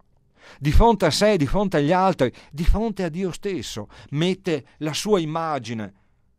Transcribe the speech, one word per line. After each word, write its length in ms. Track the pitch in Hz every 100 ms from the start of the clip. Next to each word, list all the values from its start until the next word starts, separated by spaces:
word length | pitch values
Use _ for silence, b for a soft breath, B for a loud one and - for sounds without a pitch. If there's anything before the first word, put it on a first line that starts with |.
| _ _ _ B B B
Di 140 | 143
fronte 320 | 143 226 220
a 60 | 170
sé, 260 | - 208 202
di 100 | 139
fronte 300 | 175 202 156
agli 160 | 143
altri, 400 | 180 190 175 127 B B
di 140 | 147
fronte 400 | 170 196 226 202
a 40 | 175
Dio 200 | 156 190
stesso, 580 | 151 202 175 107 - 104 B B
mette 520 | 143 175 185 - 151 b b
la 160 | 151
sua 260 | 139 202 202
immagine. 720 | 156 160 165 143 113 117 101 - _ _ _